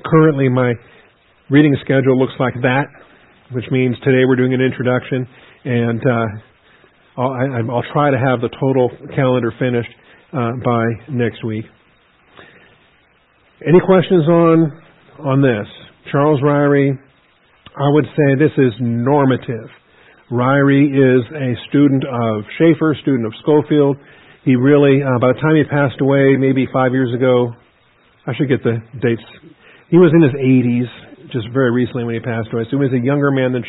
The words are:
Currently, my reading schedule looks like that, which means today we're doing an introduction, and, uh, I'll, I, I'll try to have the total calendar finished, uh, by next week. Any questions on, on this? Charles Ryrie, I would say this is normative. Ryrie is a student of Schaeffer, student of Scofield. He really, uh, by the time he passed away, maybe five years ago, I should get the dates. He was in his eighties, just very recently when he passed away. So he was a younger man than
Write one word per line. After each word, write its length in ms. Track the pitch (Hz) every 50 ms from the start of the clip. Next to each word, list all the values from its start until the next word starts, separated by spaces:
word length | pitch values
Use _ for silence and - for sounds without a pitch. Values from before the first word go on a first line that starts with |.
| -
Currently, 440 | - 160 160 156 160 143 135 135 131
my 240 | 123 127 127 123 117 - - - - - _ _ _ _ _ _ _ _ _ -
reading 260 | 131 147 151 151 135 123
schedule 340 | - - 135 135 127 135 131
looks 220 | 131 131 131 - -
like 140 | 135 123 - 117
that, 240 | 127 127 127 139 147 - - - - _ _ _ _ _ _ _ _ - 123
which 120 | 127 107 -
means 240 | 135 127 127 127 117 - -
today 180 | 139 127 127 127 127
we're 80 | 131
doing 180 | 123 127 127 131
an 80 | 127
introduction, 640 | 131 127 123 - 120 123 123 123 - - 139 127 127 - - - - - _ _ -
and, 360 | 127 120 117 117 117 117 113 -
uh, 200 | 131 120 117 113 107 101 107 - _ _ _ _ _ _ _ _ _ _ _ _ _ - 135
I'll, 140 | 123 135 131
I, 280 | 120 127 139 127 117 113 123 120
I'll 160 | 120 113 -
try 200 | - 151 147 147
to 80 | 135 117
have 220 | 131 135 127 120
the 80 | 120 113 - -
total 300 | 139 135 131 131 123 120 - - - - -
calendar 360 | 147 135 127 127 127 117 113 107 -
finished, 320 | 139 127 123 120 110 - - _ _ _ - _ _ _
uh, 200 | - 135 120 117 131 127 101
by 200 | 123 120 117 113 117 113 104 - -
next 340 | 139 120 120 110 - - -
week. 220 | 113 107 110 110 - _ _ _ _ _ _ _ _ _ _ _ _ _ - - - _ - _ _ _ _ _ _ _ _ _ _ _ _ _ _ _ _ _ _ _ _ -
Any 140 | - 165 185 -
questions 440 | 185 185 185 - - 190 175 143 165
on, 540 | 170 170 170 165 165 165 165 147 135 - - - _ _ _ _ - - 151
on 160 | 139 131 135
this? 240 | 139 131 117 104 101 - - - - - _ _ _ -
Charles 280 | - 143 143 156 156 127
Ryrie, 520 | 139 147 143 143 143 143 143 143 139 139 135 - _ _ _ _ _ _ _ _ _ _ _ _ _ - - -
I 100 | 139 143 143
would 120 | 151 131
say 300 | - - - 147 139 135 131
this 120 | 156 147 - 143
is 160 | 135 123 107 127
normative. 880 | 127 117 117 120 120 131 147 147 135 131 127 - - - 117 110 113 - - _ _ _ _ _ _ _ _ _ _ -
Ryrie 580 | 120 120 123 131 139 143 139 139 139 139 147 147
is 340 | 135 139 135 127 127 131 117 -
a 240 | 156 151 135 127 117 - - -
student 340 | - 143 147 143 135 131 131
of 400 | 139 123 120 117 113 110 104 101 - - -
Schaeffer, 400 | 165 165 156 - 160 156 143 -
student 240 | - 147 135 120 113
of 80 | 107 - - -
Scofield. 540 | 160 147 151 147 - 156 147 143 139 135 143 - - - - - - - _ -
He 100 | 135 127
really, 460 | 123 127 139 147 143 143 139 135 139 143
uh, 160 | 131 127 117
by 140 | 127 127 123
the 60 | 123
time 160 | 131 156 160
he 80 | 151 139
passed 380 | - 143 143 143 127 - -
away, 340 | 143 135 139 139 135 135 139 127
maybe 300 | 135 135 127 135 127 123 -
five 180 | 135 127 127
years 220 | 127 131 131 117 123
ago, 400 | 117 131 127 127 123 123 117 113 - _ _ _ _ _ _ _ _ _ _ _ _ -
I 80 | 147 120
should 140 | - 151 127
get 140 | 127 113 -
the 180 | 120 113 113 - - - 117
dates. 220 | 120 120 117 110 - - - - _ - - _ _ - - - _ -
He 80 | 165 175
was 140 | 185 156 151
in 80 | 170
his 120 | 160 127 117 139
eighties, 480 | 131 131 131 127 120 120 120 123 123 117 - - - - - - - -
just 220 | - 123 104 117 120
very 180 | 135 131 120
recently 320 | 117 123 123 - - 123 117
when 120 | 117 117
he 40 | 113
passed 300 | 117 127 113 113 110 -
away. 120 | - 113 113
So 120 | - 147 139
he 0 |
was 160 | 143 127 131
a 120 | 123 120
younger 240 | 135 139 143 143 143
man 240 | 135 135 127 127 127
than 100 | 123 113